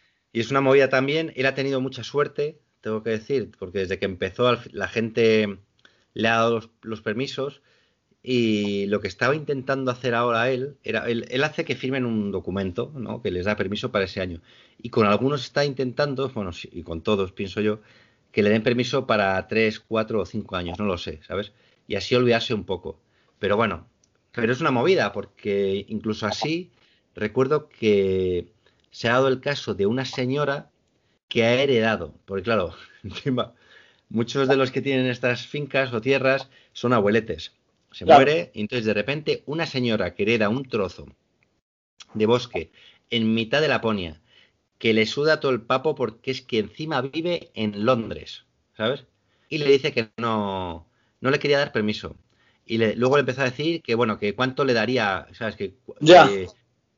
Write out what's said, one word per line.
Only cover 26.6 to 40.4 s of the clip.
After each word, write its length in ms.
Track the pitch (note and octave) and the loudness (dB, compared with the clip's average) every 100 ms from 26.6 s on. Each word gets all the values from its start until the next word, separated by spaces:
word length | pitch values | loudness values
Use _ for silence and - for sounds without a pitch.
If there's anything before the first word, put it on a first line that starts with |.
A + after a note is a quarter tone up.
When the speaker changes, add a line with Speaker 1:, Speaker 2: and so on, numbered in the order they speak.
| F#3 _ _ _ _ | -8 _ _ _ _
Speaker 1:
recuerdo 540 | - G#2+ B2+ C3 D3+ - | -8 -4 0 0 0 -2
que 760 | _ A2 G2+ G2 F#2+ F#2 F2 - _ _ _ _ | _ 2 4 4 0 0 -2 -6 _ _ _ _
se 160 | - A#2 | -4 0
ha 60 | |
dado 140 | B2 C3+ | 2 2
el 100 | C3 | 0
caso 340 | C#3+ C#3 - | -2 -4 -6
de 100 | G2 | 0
una 180 | G2 B2+ | 0 0
señora 640 | C3 - B2+ C#3+ C#3+ C#3+ - _ _ _ _ _ _ | -4 -4 -2 -2 -2 -4 -10 _ _ _ _ _ _
que 140 | A#2 | 0
ha 80 | A2+ B2 | 2 4
heredado, 540 | C#3 A#2+ A2 G2+ D#2 - | 4 4 2 0 -6 -14
porque 180 | - G2 | -8 -6
claro, 320 | G#2 A2 E2+ - - | 0 0 0 -8 -20
<laughs> 140 | - | -16
encima, 500 | G2+ - C#3+ C3 - _ _ - _ _ _ | -14 -8 -4 -2 -4 _ _ -20 _ _ _
muchos 380 | A2 A#2 C#3 C3+ | -4 -2 0 2
de 80 | C3+ | 4
los 140 | C3 | 2
que 100 | C3+ | 0
tienen 260 | C3+ C3+ B2+ | 0 0 0
estas 400 | A#2+ B2 A#2+ - | 0 -2 -2 -6
fincas 460 | D3 C#3+ C3+ C3 | -8 -2 -2 0
o 80 | A#2 | -2
tierras 480 | B2 C3+ C3 C3+ - _ _ | 0 2 4 2 -2 _ _
son 200 | - B2 | -4 2
abueletes. 600 | A#2+ G2+ A2 A2 D#2+ - _ _ _ _ | 4 4 2 0 -8 -12 _ _ _ _
Se 140 | - | -4
Speaker 2:
Claro. 140 | F2+ C#3+ | 8 10
Speaker 1:
muere, 280 | C#3 E3 F3 | 10 4 -2
y 80 | A2 | -6
entonces 240 | G#2 B2+ | -4 -2
de 80 | A2 | 0
repente 500 | G#2 G#2 D3+ D3 - | 0 0 -2 -2 -4
una 200 | - D#3+ | -4 -6
señora 500 | D#3+ C3 B2 G#2+ F2+ | -4 -2 0 0 -2
que 80 | - | 0
hereda 260 | G#2+ A#2 | 0 2